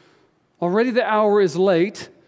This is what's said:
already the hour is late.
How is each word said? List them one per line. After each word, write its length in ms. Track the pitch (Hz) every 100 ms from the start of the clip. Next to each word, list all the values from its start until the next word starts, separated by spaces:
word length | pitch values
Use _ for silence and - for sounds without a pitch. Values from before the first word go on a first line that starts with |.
| _ _ _ _ _ -
already 300 | 175 202 254
the 140 | 240 202
hour 340 | 214 214 208
is 160 | 190 165
late. 540 | 196 165 196 - - -